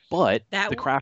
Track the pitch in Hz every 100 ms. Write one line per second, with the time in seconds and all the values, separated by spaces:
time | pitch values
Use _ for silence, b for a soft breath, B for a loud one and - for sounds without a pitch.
0 | - 165 131 107 - 196 208 127 139 135